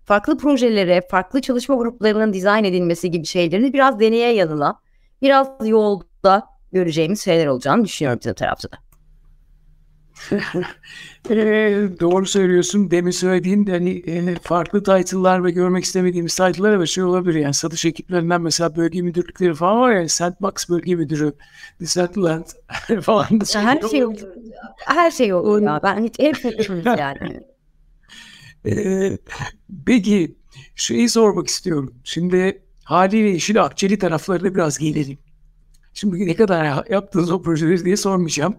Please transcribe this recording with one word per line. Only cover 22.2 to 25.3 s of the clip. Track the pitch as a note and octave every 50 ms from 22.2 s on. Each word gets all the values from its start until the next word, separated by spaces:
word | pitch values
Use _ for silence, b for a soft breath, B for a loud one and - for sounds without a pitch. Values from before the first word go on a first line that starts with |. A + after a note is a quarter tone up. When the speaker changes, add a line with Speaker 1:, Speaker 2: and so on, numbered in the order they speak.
| F3+ E3 D#3+ E3 E3+ - - - - -
Speaker 2:
<laughs> | - - - - A#3 F#3+
falan | - - A3+ G3+ - - G#3 A3
da | G3 - - G#3+
Speaker 1:
Her | G#3 A#3 C#4 D#4
Speaker 2:
şey | - -
Speaker 1:
şey | - C4+ B3
Speaker 2:
olur. | A3 G#3+ G#3
Speaker 1:
olur. | - - F3 - - A3+ - - - - -
Her | - - - C#4 E4+ E4+ E4
şey | D#4+ - B3 G3+